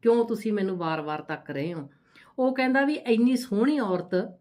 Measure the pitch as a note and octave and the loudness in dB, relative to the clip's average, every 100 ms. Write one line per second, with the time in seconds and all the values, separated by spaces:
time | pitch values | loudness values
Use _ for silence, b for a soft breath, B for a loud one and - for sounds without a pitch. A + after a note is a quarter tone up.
0 | A#3 A#3 A#3 G#3+ A3 G#3 F#3+ F#3 E3 D#3+ | 4 4 2 -2 -2 0 0 -2 -2 -4
1 | D3+ D3+ D3+ D3+ - C#3 D#3 E3+ C#3 b | -4 -8 -8 -10 -8 -6 -6 -6 -12 b
2 | b b b - B3+ C4 C4 C4 C#4 D4+ | b b b -2 0 2 2 2 2 -2
3 | A#3+ A3+ A#3+ B3+ - G3+ A#3+ D4+ G#3 F3+ | 0 4 4 2 0 0 2 2 0 -2
4 | E3+ F#3 A3 - | -2 -2 -4 -10